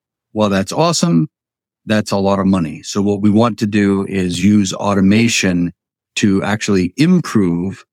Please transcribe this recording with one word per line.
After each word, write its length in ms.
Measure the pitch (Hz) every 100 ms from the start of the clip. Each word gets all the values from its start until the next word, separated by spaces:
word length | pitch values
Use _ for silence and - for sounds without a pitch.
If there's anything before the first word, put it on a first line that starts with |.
| _ _ _
while 160 | 107 104
that's 240 | 98 101
awesome, 560 | - 170 160 170 165 156 _ _ _ _ _ 101
that's 220 | 107 104
a 60 | 101
lot 240 | 98 98
of 60 | 95
money. 360 | 92 78 76
So 180 | - 101
what 220 | 101 101
we 80 | 104
want 300 | 104 120 104
to 60 | 104
do 380 | 104 101 98 95
is 340 | 95 90 87
use 280 | 98 104 92
automation 1000 | - 101 98 95 107 117 - 98 90 87 - _ _ _ -
to 260 | 104 95
actually 500 | 101 104 - 98 90 -
improve 880 | 160 180 - 110 90 87 95 101 _